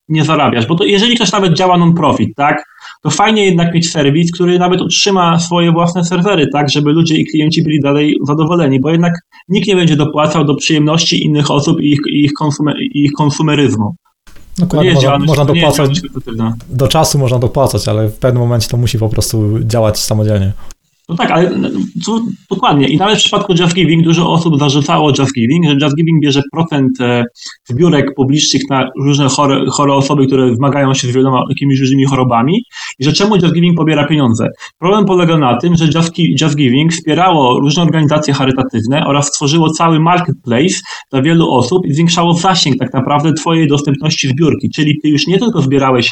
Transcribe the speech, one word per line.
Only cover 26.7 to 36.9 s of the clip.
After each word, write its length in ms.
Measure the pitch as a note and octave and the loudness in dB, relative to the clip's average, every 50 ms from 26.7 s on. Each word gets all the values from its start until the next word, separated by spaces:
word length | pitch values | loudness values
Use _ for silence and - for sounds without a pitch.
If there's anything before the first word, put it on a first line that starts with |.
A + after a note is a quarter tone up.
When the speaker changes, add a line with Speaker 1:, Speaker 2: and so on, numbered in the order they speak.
| D#3 C#3+ C3+ C3 C3 - | 0 0 0 0 0 -2
Speaker 1:
e, 240 | B2 A#2+ A#2+ A#2+ A#2+ A#2+ _ - - - - _ _ - | -2 0 0 0 -2 -4 _ -16 -20 -20 -20 _ _ -8
zbiórek 460 | A#2+ C3 F3 F3 D3+ C#3 C3+ C#3 - | -2 0 2 2 2 2 0 -2 -2
publicznych 460 | - C3 C3 C#3+ D3+ - - - - C3 - | -2 0 0 2 0 0 0 -2 -2 -2 -2
na 180 | C#3 B2+ C3 C3 - - | -2 -2 -2 -4 -4 -4
różne 280 | C3+ C#3+ C#3+ C#3 D3 B2+ | -2 0 0 2 0 0
chore, 360 | - - D3 C3+ C3+ C#3 C#3 C#3 | 0 0 0 0 0 0 -2 -2
chore 240 | - - D3 C#3 C#3 | -2 0 0 2 2
osoby, 320 | C#3 C#3 C#3 D3 C#3+ C3+ | 0 0 0 0 0 0
które 280 | C3 C3+ C3 C3 B2 A#2 | 2 2 2 2 2 0
zmagają 400 | A2+ C#3+ C#3 B2+ C#3+ C#3 C3 C3+ | 0 0 0 0 0 0 0 0
się 140 | - - B2 | -2 -2 -2
z 60 | A#2+ | 0
wieloma 280 | C3 C3 C3 B2+ B2+ - - | 0 0 2 0 0 -2 -4
jakimiś 320 | C3+ - C#3 C#3 C3+ C3 | -4 -4 -2 0 0 0
różnymi 240 | C3+ C3 C#3 C3+ C3+ | 0 2 2 2 2
chorobami 480 | C3+ C3+ B2+ B2+ B2+ A#2+ A#2 A#2+ C#3+ F#3 A#3+ B3+ _ - - - - - - | 0 0 0 0 0 2 0 2 2 0 -2 -2 _ -16 -16 -14 -14 -8 -4
i 60 | C3+ | -2
że 80 | D3+ D3 | -2 0
czemu 240 | - G3+ G#3+ G#3+ | 0 0 2 2
Just 180 | F#3 E3+ E3 - | 2 2 2 2
Giving 220 | E3+ E3+ F3 E3+ | 2 2 2 2
pobiera 300 | E3 D3+ D#3 D#3 D3 C#3 | 2 0 0 0 0 0
pieniądze. 420 | D3 D#3 D3+ C#3 A#2 G#2+ G#2+ A2+ A#2 - - - - _ - | 0 0 0 2 2 0 0 -2 -4 -6 -10 -20 -20 _ -4
Problem 260 | D#3+ F3+ G3+ G#3+ G3 | -2 0 2 2 2
polega 340 | F3+ F#3 F3+ F3 E3 E3 D#3 | 2 2 2 2 2 2 2
na 180 | D3 B2 B2 | 2 2 0
tym, 200 | - - F3 E3+ | 0 0 0 2
że 80 | E3 E3 D3+ D3 | 2 2 2 2
Just 180 | E3 E3 - - | 0 0 -2 -2
Gi-, 220 | - E3 C3+ C3 C3 | -2 0 0 0 0
Just 160 | D#3 D3+ C#3+ | 0 0 0
Giving 360 | D3 D3 A#2+ B2 C#3 D#3 E3 | 0 0 2 2 2 0 0